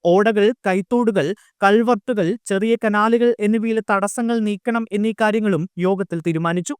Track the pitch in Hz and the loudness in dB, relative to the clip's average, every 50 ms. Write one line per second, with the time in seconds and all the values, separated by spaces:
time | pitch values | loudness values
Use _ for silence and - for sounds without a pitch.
0 | _ 175 175 190 208 220 220 208 202 214 254 _ _ 202 185 190 185 _ 240 240 | _ 4 4 4 4 2 2 4 2 2 0 _ _ -2 -2 -2 -2 _ 0 0
1 | 240 220 214 196 139 151 202 _ _ _ _ _ - 196 202 226 233 226 247 208 | 0 2 0 0 -2 -2 -4 _ _ _ _ _ 2 4 4 4 4 2 0 -2
2 | _ - 254 208 180 165 214 233 _ - 202 196 202 226 226 233 - 220 208 208 | _ -4 -2 -2 0 -2 -2 -6 _ -4 -4 -2 0 0 0 0 0 -2 0 2
3 | 208 226 233 240 240 240 233 - 208 208 220 226 214 226 220 220 208 - 214 196 | 2 2 2 2 2 2 0 0 0 0 0 0 0 -2 -2 -4 -2 0 -2 0
4 | 196 202 - - 233 226 233 233 214 208 208 190 _ - 226 233 226 - 190 208 | 0 -2 -4 -4 -4 -2 -2 -2 -2 -2 -4 -4 _ -4 -4 -4 -4 -4 -4 -2
5 | 208 220 214 - 226 214 214 226 214 214 190 151 165 185 _ - 175 185 196 190 | -2 -2 -2 0 -2 0 0 0 0 0 0 0 -2 -4 _ -4 -2 -2 0 -2
6 | 196 - 170 170 160 175 165 160 170 170 170 180 170 - 294 - | -4 -6 -6 -6 -4 -2 -2 -2 -2 -2 -2 -2 -4 -6 -10 -12